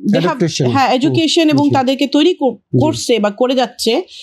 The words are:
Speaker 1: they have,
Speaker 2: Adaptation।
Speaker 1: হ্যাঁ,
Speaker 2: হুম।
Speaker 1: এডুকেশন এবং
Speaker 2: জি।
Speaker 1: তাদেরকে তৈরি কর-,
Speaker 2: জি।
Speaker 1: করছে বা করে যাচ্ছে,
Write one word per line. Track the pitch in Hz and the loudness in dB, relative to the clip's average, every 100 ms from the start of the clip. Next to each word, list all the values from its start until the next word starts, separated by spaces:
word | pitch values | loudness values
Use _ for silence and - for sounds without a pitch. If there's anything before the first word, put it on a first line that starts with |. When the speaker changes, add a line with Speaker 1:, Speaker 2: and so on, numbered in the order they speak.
| - | -2
Speaker 1:
they | 175 | 0
have, | 165 | -2
Speaker 2:
Adaptation। | 277 170 - 127 | -2 -2 -2 0
Speaker 1:
হ্যাঁ, | 262 247 | 2 2
Speaker 2:
হুম। | 247 | 2
Speaker 1:
এডুকেশন | 285 - 320 349 320 | 0 0 0 2 2
এবং | 285 294 | 2 2
Speaker 2:
জি। | |
Speaker 1:
তাদেরকে | 277 262 269 269 | 2 0 0 0
তৈরি | 294 320 | 2 2
কর-, | 359 269 | 2 -2
Speaker 2:
জি। | 214 _ 127 | -4 _ 0
Speaker 1:
করছে | - - - 233 | 0 -2 -2 0
বা | 208 | 0
করে | 208 254 | -2 -2
যাচ্ছে, | 262 247 - 220 254 370 - | 0 -2 -4 -2 -2 -4 -14